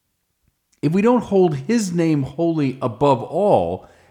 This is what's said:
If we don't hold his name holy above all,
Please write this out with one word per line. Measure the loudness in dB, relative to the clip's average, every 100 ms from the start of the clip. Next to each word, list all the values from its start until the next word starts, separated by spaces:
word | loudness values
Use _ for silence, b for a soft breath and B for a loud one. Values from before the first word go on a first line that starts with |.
| _ _ _ _ _ _ _ -6
If | -2
we | 2
don't | 2 2
hold | 2 2 2 0
his | -2 -2 -2
name | -2 0 0
holy | -2 -2 -2 0 -2 -2
above | -6 0 0 0
all, | -2 -2 2 2 2 -6 b b b